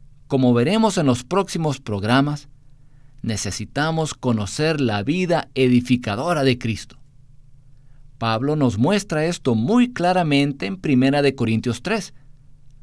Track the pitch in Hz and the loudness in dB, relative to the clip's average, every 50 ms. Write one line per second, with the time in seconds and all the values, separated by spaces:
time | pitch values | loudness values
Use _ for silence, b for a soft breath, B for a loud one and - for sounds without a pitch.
0 | - - - - - - 143 131 131 123 120 120 123 151 202 220 220 214 180 185 | -20 -20 -20 -20 -6 -4 0 2 4 4 4 4 2 2 2 2 2 2 2 2
1 | 156 135 120 - - - 180 196 190 - - 175 165 156 131 - - - 104 98 | 2 2 0 0 -2 -2 -2 -2 -2 -2 -4 -4 -2 -2 -4 -4 -6 -6 -6 -4
2 | 101 107 123 135 139 147 147 143 - - - - - - - b b b b b | -2 0 2 2 2 0 -2 -6 -10 -16 -20 -20 -20 -20 -20 b b b b b
3 | b b b b - 110 110 101 - 104 - - 107 - - 143 147 160 165 160 | b b b b -8 -6 -6 -4 -6 -6 -8 -8 -10 -8 -6 -4 -2 -2 -2 -2
4 | 156 151 - - - 123 113 107 104 - - - 151 160 165 147 135 113 107 104 | -2 -4 -6 -6 -4 -2 -2 -2 -2 -4 -4 -2 -2 -2 0 0 -2 -2 -2 -2
5 | 104 127 160 185 185 170 170 156 - - - 131 131 127 123 120 123 - 127 123 | -2 -2 -2 -2 0 0 0 0 -2 -4 -2 0 2 4 4 4 4 2 0 0
6 | - 107 101 110 143 175 175 151 135 135 127 123 - 117 104 - - - - - | 0 -2 -4 -4 -2 -2 -2 0 2 0 0 0 -2 -6 -6 -8 -10 -14 -20 -20
7 | - - - - - - - - - - - - - b b b b b b b | -20 -20 -20 -20 -20 -20 -20 -20 -20 -20 -20 -20 -20 b b b b b b b
8 | b - - - 117 113 113 113 131 143 151 151 139 120 95 98 123 165 208 202 | b -20 -12 -6 -4 -2 -2 -2 -2 -2 0 0 0 0 2 2 2 2 2 0
9 | - - 160 151 156 170 175 - - 135 117 107 113 160 220 247 247 247 - - | 0 -2 -2 -2 -2 -2 -4 -2 -2 0 0 2 2 2 4 4 2 2 0 0
10 | 170 180 185 185 170 151 143 139 143 147 139 143 - 196 190 185 - 165 139 123 | 0 2 2 2 2 2 2 2 2 0 -2 -4 -8 -8 -8 -6 -2 2 2 4
11 | 131 135 139 147 143 139 135 139 120 110 113 110 113 120 113 - - 180 220 214 | 4 4 2 2 2 2 2 0 0 0 0 0 0 -2 -4 -4 -4 -4 -4 -4
12 | - - b b b b b - - - - - - - - - | -4 -8 b b b b b -20 -20 -20 -20 -20 -20 -20 -20 -20